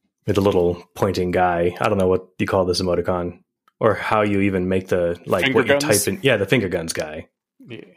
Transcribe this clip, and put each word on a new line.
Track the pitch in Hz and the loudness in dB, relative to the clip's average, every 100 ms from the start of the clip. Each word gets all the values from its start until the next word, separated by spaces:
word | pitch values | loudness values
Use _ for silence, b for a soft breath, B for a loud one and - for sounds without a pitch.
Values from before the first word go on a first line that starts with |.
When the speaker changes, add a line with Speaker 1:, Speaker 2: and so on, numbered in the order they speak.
| _ _ - | _ _ -2
Speaker 1:
With | 98 | 2
a | |
little | 98 92 87 87 - - | 2 2 0 -2 -10 -4
pointing | 104 90 90 | -2 0 -2
guy. | 90 90 85 87 - | 0 2 2 0 0
I | 113 | 0
don't | 101 | 2
know | 92 | 2
what | 92 - - | 0 -2 -6
you | 101 | 0
call | 98 90 | 0 0
this | 87 | -2
emoticon | 90 87 87 90 90 - _ _ _ _ | -2 -2 -2 -4 -6 -10 _ _ _ _
or | 117 101 | 0 0
how | - 110 | 0 0
you | 104 101 | 2 2
even | 98 95 92 | 0 0 0
make | 95 95 | -2 0
the, | 92 85 85 - | 0 0 -4 -4
like, | 101 131 | -2 2
Speaker 2:
Finger | 131 | 2
Speaker 1:
what | 120 | 2
you | 143 | 2
Speaker 2:
guns? | 143 101 - | 2 0 0
Speaker 1:
type | |
in. | 98 | -2
Yeah, | 135 110 | 0 0
the | - | 2
finger | 131 98 | 0 0
guns | 85 82 | -4 -4
guy. | - 151 151 - _ _ _ 233 | -8 -8 -12 -16 _ _ _ -20
Speaker 2:
Yeah. | 113 - | -18 -20